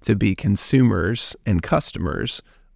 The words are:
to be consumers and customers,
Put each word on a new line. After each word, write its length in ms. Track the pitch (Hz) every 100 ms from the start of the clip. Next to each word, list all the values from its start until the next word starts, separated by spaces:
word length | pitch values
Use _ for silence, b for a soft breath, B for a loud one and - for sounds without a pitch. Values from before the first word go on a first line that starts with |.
to 120 | - 101
be 180 | 107
consumers 1000 | 95 101 101 - 135 123 95 85 117 - - -
and 160 | 90
customers, 800 | - - - - 87 87 - - b b b